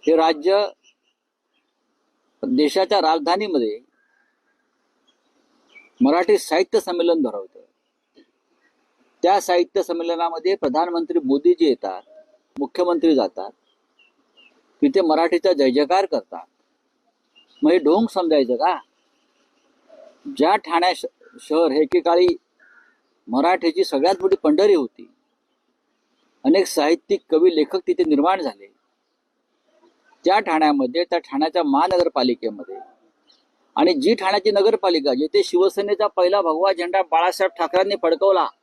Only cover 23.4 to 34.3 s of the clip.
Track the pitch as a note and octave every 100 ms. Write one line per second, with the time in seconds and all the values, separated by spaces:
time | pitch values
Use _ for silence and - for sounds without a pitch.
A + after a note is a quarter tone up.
23.4 | D#3+ F#3 E3+ E3 F#3+ C#3 D#3 F#3+ F#3+ G3
24.4 | D3+ D3+ G#3 F#3 B2+ _ - _ _ _
25.4 | _ _ _ _ _ _ _ _ _ _
26.4 | C4+ F#4 F#4+ - D3 E3+ _ G3+ _ D#3+
27.4 | F3+ D#3+ D3+ F#3+ - E3+ E3+ C#3+ D#3 F#3+
28.4 | D3 G2+ G2 _ _ _ _ _ _ _
29.4 | _ _ _ _ _ _ _ _ D#3+ G3
30.4 | F#3+ D#3+ D#3 D3 B2+ D3 F3 E3+ - C#3
31.4 | D#3+ F3 D#3 C#3 F3 F#3 E3+ D3 B2+ A#2+
32.4 | A2+ G#2 F2+ F#2+ - _ _ _ _ _
33.4 | _ _ _ - E3 A3 C#3+ A#3 F#3+